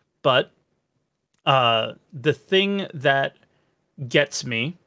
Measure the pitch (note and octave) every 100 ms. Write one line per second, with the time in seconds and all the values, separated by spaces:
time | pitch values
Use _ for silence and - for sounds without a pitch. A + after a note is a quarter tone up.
0 | _ _ C#3+ B2+ - _ _ _ _ _
1 | _ _ _ _ - C3+ A#2+ A2+ A#2 -
2 | _ D3+ C3+ C#3+ _ F#3+ G3 G3+ F#3+ D3+
3 | C#3 C3+ C#3 - _ _ _ _ _ -
4 | B2+ D3+ C#3+ - B2+ A#2 C3 F3+